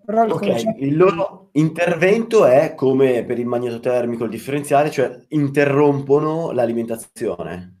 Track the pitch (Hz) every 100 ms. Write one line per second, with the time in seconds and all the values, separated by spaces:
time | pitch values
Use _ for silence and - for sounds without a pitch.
0 | - 220 226 160 202 - 220 - 139 156
1 | 185 170 190 - _ 143 160 170 175 165
2 | 185 226 226 220 143 131 156 - 135 135
3 | 135 120 107 117 120 120 120 117 127 123
4 | 117 117 113 113 131 147 143 143 151 143
5 | 123 - _ 151 139 143 143 135 147 143
6 | 139 143 156 160 165 123 117 117 117 113
7 | - - 110 87 80 90 90 _